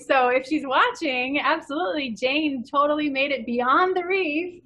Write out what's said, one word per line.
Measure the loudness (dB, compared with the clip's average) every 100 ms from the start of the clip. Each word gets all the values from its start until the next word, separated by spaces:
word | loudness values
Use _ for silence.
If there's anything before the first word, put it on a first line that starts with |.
| 2
So | 4 4
if | 2 0
she's | -4 0
watching, | 2 2 2 -4 -2 -2 0
absolutely, | 0 0 -2 -4 -2 -2 -4
Jane | -4 -2 0 0 -4 -2
totally | 0 2 2 0
made | -2 -2
it | -2 -2
beyond | -2 2 2 2 0
the |
reef | 0 -2 0 -2 -4 -10